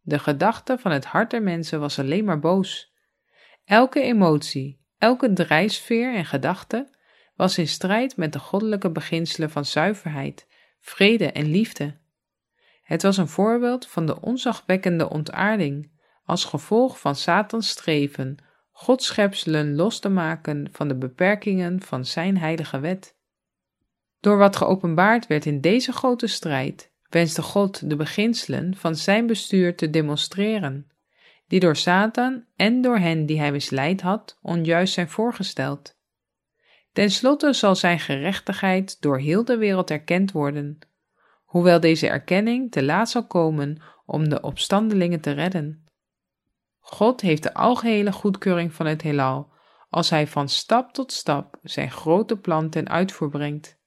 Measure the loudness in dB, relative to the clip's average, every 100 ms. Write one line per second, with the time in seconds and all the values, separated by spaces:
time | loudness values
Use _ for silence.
0 | -2 -2 -2 2 0 0 -4 -4 0 -2
1 | 0 -2 0 -2 -2 -2 -4 -4 -4 -4
2 | -2 0 0 0 2 2 0 -6 -14 _
3 | _ _ _ _ _ _ _ 4 4 2
4 | 0 4 4 4 0 -8 -8 -12 _ _
5 | 2 4 2 2 2 2 2 -2 -2 -2
6 | 0 -4 -4 -2 -2 -4 -6 -6 -6 _
7 | _ _ _ _ 0 0 -2 -4 -2 0
8 | -2 -4 -6 -6 -4 -4 -2 -2 -2 -4
9 | -4 -4 -4 -4 -4 -4 -4 0 0 -2
10 | -6 -6 -8 -10 _ _ _ _ -20 2
11 | 4 4 0 -2 0 0 0 -4 -8 -8
12 | _ _ _ _ _ _ _ _ _ 0
13 | 2 2 0 0 2 2 0 -2 -6 -4
14 | -2 -2 -4 -4 -4 -6 -2 0 2 0
15 | 0 -2 -6 -2 0 0 -2 -4 -10 _
16 | _ _ -6 -4 -2 -6 0 2 2 0
17 | -4 -2 0 2 0 -4 -6 -6 0 0
18 | 0 -4 -8 -8 _ _ _ _ 0 2
19 | 2 0 0 0 -2 0 0 0 0 0
20 | -2 0 0 -4 -6 -6 -8 -6 -4 -2
21 | -6 0 0 2 0 -2 0 -4 -4 -6
22 | -6 -4 0 0 0 -4 -4 -6 -4 -6
23 | -8 _ _ _ _ _ _ _ _ _
24 | _ _ 2 6 6 6 2 2 0 2
25 | 4 4 2 -2 0 0 2 2 0 -2
26 | -2 0 -4 -6 -4 -2 -4 -8 -18 _
27 | _ 0 2 0 -2 0 0 -2 -4 -4
28 | -2 0 0 0 -4 -4 -4 -4 -4 -2
29 | 2 2 2 -2 0 2 2 0 0 0
30 | 0 -2 -4 -2 -2 -2 -4 -8 -12 _
31 | _ _ _ _ _ 2 4 2 2 2
32 | 2 0 -2 -2 -10 _ 2 2 2 2
33 | 2 2 0 0 0 -2 -2 -2 0 0
34 | 0 -2 -4 -16 -4 -2 2 2 2 0
35 | -4 -2 -4 -2 -8 -4 -4 -6 -12 _
36 | _ _ _ _ _ _ _ _ _ 0
37 | 0 2 2 4 2 2 2 4 2 0
38 | -2 -4 -2 -4 -6 -2 0 0 -2 -4
39 | -2 0 0 0 0 0 2 0 -2 -4
40 | -2 0 0 0 -2 -2 -8 -10 _ _
41 | _ _ _ _ _ 4 6 8 6 4
42 | 2 -2 0 0 2 -2 -2 -2 0 0
43 | 0 -2 -2 0 2 0 -4 -6 -14 _
44 | -8 -2 0 0 -4 -6 0 0 2 2
45 | 0 0 -2 -2 -2 -2 -6 -10 _ _
46 | _ _ _ _ _ _ _ _ -20 0
47 | 0 2 0 0 -2 0 2 2 0 0
48 | 0 -2 -4 -2 0 0 -2 -4 -4 -2
49 | -2 0 0 -2 -8 _ _ _ _ -2
50 | 2 2 0 -2 -2 -4 0 0 0 -8
51 | -8 -6 -2 -2 -4 -16 -12 -8 -8 -6
52 | 2 2 2 -2 0 0 0 -4 -2 0
53 | 0 -2 -6 -4 -4 -6 -12 _